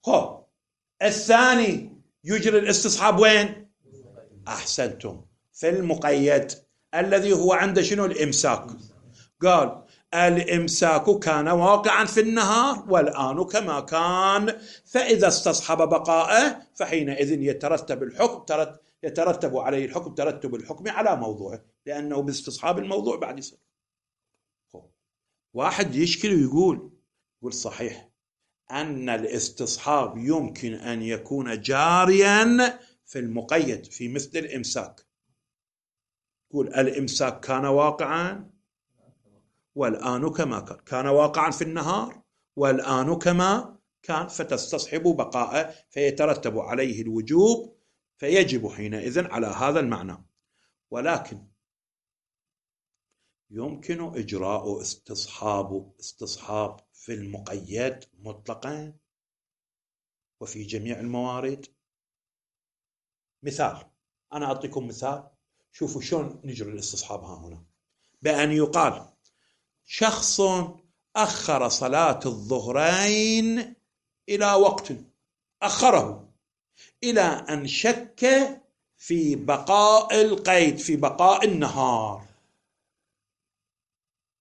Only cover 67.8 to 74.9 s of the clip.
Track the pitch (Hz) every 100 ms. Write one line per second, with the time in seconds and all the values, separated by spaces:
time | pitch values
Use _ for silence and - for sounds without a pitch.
67.8 | _ _ _ _ 147 143 151 151 151 170
68.8 | 147 101 - _ _ _ _ _ _ _
69.8 | _ - 220 220 - - 196 185 170 -
70.8 | _ _ _ 214 214 - - 143 123 -
71.8 | 131 143 165 131 131 110 104 127 110 131
72.8 | 160 185 202 214 220 220 226 226 233 -
73.8 | _ _ _ _ - 202 202 196 196 -
74.8 | -